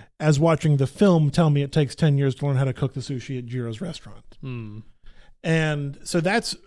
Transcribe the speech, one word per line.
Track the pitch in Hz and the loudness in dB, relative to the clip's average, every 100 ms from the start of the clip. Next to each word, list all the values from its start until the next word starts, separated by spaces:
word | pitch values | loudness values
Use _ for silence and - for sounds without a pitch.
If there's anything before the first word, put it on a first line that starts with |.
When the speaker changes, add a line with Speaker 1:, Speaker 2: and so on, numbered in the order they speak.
| - - | -18 -2
Speaker 1:
as | 156 139 | 2 4
watching | 165 156 160 139 | 4 4 2 2
the | 135 | 0
film | - 202 170 147 | 4 4 6 4
tell | 170 160 | 4 4
me | 143 | 2
it | 139 | 0
takes | 160 139 | 0 0
ten | - 156 139 | 0 2 2
years | 135 123 | 0 -2
to | 143 | -2
learn | 135 | 0
how | |
to | 135 | 0
cook | - 135 | -2 -4
the | 135 | -4
sushi | 120 131 131 127 | -8 -8 -8 -10
at | 120 | -8
Jiro's | 127 117 110 | -8 -8 -8
restaurant. | - - 107 104 - - | -10 -10 -16 -20 -20 -16
Speaker 2:
Hmm. | 135 123 110 107 - - - - - - | -12 -12 -12 -14 -18 -20 -20 -20 -20 -8
Speaker 1:
And | 170 160 156 147 143 139 | -2 0 0 -2 -6 -10
so | - 175 | -4 -2
that's, | 170 226 - - | 0 0 -2 -10